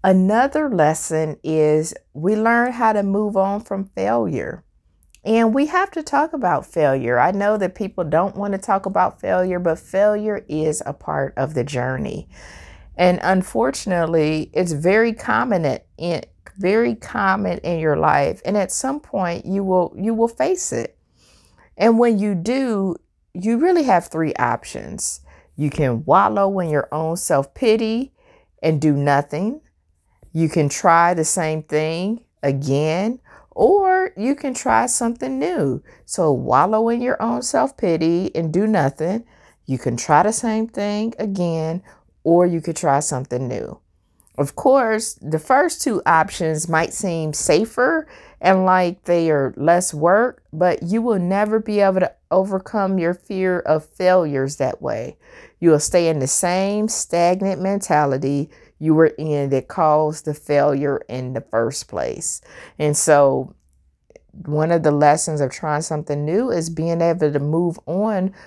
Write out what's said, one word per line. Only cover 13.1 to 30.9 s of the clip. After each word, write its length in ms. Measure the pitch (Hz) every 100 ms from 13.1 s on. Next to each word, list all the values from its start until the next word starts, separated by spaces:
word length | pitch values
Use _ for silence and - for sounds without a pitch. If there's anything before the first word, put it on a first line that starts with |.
| 180
unfortunately, 1300 | 175 190 185 226 254 269 - 175 165 165 156 156 -
it's 160 | - 180
very 420 | 147 170 208 233
common 520 | 226 - 220 247 190
in, 160 | 151 123 _ -
in, 240 | 170 165 - _ - -
very 380 | 185 220 240
common 640 | 226 - 226 196 190 190 175
in 220 | - 170
your 160 | 156 151
life. 440 | 156 147 147 185
And 120 | - 208
at 140 | 185
some 300 | - 269 294
point 440 | - 220 180 170
you 200 | - 196
will, 280 | 190 185 170 -
you 160 | 208
will 140 | 226 233
face 440 | - 269 370 -
it. 240 | 233 233 _ _ _ _ _ _ _ _ -
And 220 | 214 226
when 220 | 240 214
you 160 | 208 185
do, 580 | 185 262 262 208 190 165 _ _ _
you 240 | 180 202 233
really 240 | 339 349
have 240 | 269 185 -
three 280 | 160 160
options. 880 | - 120 117 - - - - - - - - _ -
You 140 | 147
can 340 | - 139 117
wallow 560 | 135 170 202 208 196 196
in 100 | 170
your 180 | 147 -
own 240 | 151 160 170
self-pity 960 | - 147 139 - 240 220 220 226 269 _ _ _ _ _
and 180 | 160 156
do 120 | 156
nothing. 680 | 143 143 139 147 147 202 302 _ _ _ _ _ _ -
You 160 | 160 160
can 200 | 170 143
try 460 | - 180